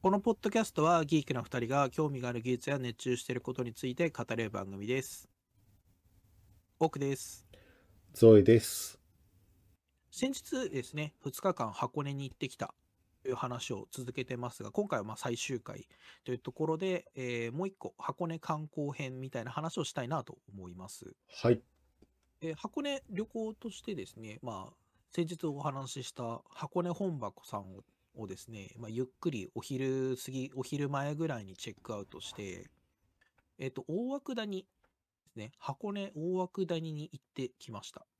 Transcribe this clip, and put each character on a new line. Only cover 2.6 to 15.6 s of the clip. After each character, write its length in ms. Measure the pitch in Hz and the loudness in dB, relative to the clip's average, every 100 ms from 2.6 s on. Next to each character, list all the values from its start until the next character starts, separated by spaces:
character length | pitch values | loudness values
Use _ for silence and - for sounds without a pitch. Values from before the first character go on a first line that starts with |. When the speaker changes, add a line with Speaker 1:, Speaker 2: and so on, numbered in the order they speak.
| - | 0
Speaker 1:
や 80 | 139 | -2
熱 180 | 123 113 | -2 -4
中 200 | 127 123 | 0 0
し 60 | |
て 80 | - | 0
い 20 | |
る 80 | 123 | -4
こ 100 | - | -2
と 100 | 127 | -4
に 120 | 120 | -4
つ 120 | 113 131 | -4 -6
い 80 | |
て 140 | 123 170 | 0 0
語 160 | - 117 | 0 -4
る 140 | 117 113 | -2 0
番 160 | 104 | -2
組 220 | 98 98 104 | -6 -6 -2
で 160 | 131 | -2
す。 260 | - - - _ _ _ - - _ _ _ - - - - - _ _ | -2 -12 -18 _ _ _ -20 -20 _ _ _ -20 -20 -20 -20 -20 _ _
奥 200 | 160 147 | 0 2
で 160 | 139 135 | -2 -2
す。 300 | - - - - - - _ - - | -6 -16 -20 -20 -20 -20 _ -20 -18
Speaker 2:
ゾ 240 | - 113 107 | 10 12 12
エ 40 | |
で 180 | 92 113 | 12 8
す。 380 | - - - - _ _ _ _ _ _ _ _ _ _ _ | 8 -4 -6 -12 _ _ _ _ _ _ _ _ _ _ _
Speaker 1:
先 220 | - 262 | -2 -2
日 380 | 269 - 262 220 | -2 -4 -4 -2
で 120 | 143 | -4
す 120 | 120 147 | -6 -6
ね、 160 | 151 _ | -6 _
二 220 | 143 - | -8 0
日 100 | 190 | 0
間 180 | - 113 | 0 -2
箱 300 | 98 131 - | -2 -4 -2
根 120 | 143 | -4
に 100 | 139 | -4
行 80 | 135 | -6
っ 20 | |
て 140 | - 135 | -6 -8
き 80 | - | -6
た 160 | - - _ _ _ _ | -10 -10 _ _ _ _
と 60 | - | -4
い 40 | |
う 20 | |
話 380 | 123 127 123 - | -2 -2 -4 -6
を 160 | 101 - | -6 -6
続 200 | - 123 | -10 -8
け 100 | 123 | -6
て 140 | 127 120 | -6 -4
ま 120 | 123 | -6
す 120 | - | -8
が、 80 | 104 | -4
今 180 | 151 208 | -2 0
回 120 | 123 | -2
は 40 | |
ま 80 | 101 | -2
あ 40 | 110 | -6
最 180 | 131 120 | -4 -2
終 240 | - 123 | -2 -4